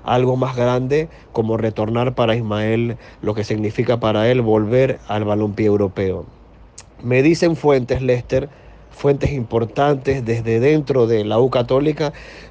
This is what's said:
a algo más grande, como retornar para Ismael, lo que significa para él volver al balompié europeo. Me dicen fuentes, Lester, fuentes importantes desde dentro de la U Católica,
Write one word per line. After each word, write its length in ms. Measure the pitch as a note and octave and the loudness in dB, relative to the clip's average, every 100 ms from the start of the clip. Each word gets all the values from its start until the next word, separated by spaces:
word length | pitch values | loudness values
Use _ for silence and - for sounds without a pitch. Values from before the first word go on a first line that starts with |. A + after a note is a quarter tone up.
a 100 | - | -2
algo 220 | B2 B2+ B2+ | 0 2 0
más 200 | B2+ B2+ | -2 -2
grande, 540 | B2 B2+ B2+ D3 D#3+ - - | 0 0 0 -2 -2 -10 -8
como 260 | A#2 A2 A2+ | -4 -2 -2
retornar 560 | A2 G#2+ G#2+ A#2 B2+ | -2 -4 -2 -2 -2
para 200 | B2+ A2+ | 0 0
Ismael, 600 | A#2 G#2+ G#2 G#2+ A2+ A#2 A2 - - | 0 -2 -2 -2 -2 -2 -6 -16 -8
lo 140 | G#2 | -6
que 100 | G#2+ | -4
significa 560 | G#2 G#2+ G#2+ A#2 A#2 A#2+ | -4 -4 -2 -2 -2 0
para 300 | A2+ G#2+ A2+ | 0 2 2
él 100 | B2+ | 2
volver 580 | A2+ A2 G#2+ B2+ C3 B2+ - | 2 2 2 2 2 -2 -6
al 180 | G#2 | -4
balompié 420 | G#2 G#2 G#2+ G2+ G#2+ | -2 0 -2 0 2
europeo. 580 | G2+ G2 F#2+ F#2+ F2 D2 - - - - - - - | 2 0 -2 -4 -4 -10 -20 -20 -20 -20 -20 -20 -10
Me 180 | A#2+ B2+ | 0 2
dicen 340 | D3 E3+ F3 D#3+ | 4 4 2 2
fuentes, 440 | D3 C3+ B2 B2+ | 2 2 2 -2
Lester, 480 | C3 B2 - C3 C#3 - - - - | 0 -2 0 -4 -4 -12 -20 -20 -20
fuentes 420 | - C#3+ C#3 C#3 | -2 0 2 0
importantes 920 | C#3+ A2+ A2+ A2 - C#3+ C#3 C3+ C3+ | -2 -2 -2 -2 0 0 0 0 -2
desde 360 | A2+ A2+ A2+ A2+ | -2 -4 0 2
dentro 460 | C#3 D#3 C#3+ C3 A2+ | 4 2 2 2 2
de 200 | A2+ G#2 | 2 2
la 120 | A2 | 2
U 120 | C3 | 2
Católica, 640 | B2+ A#2+ C3 D3+ D3+ D3 - - - - | 2 0 0 0 -2 -4 -6 -16 -20 -16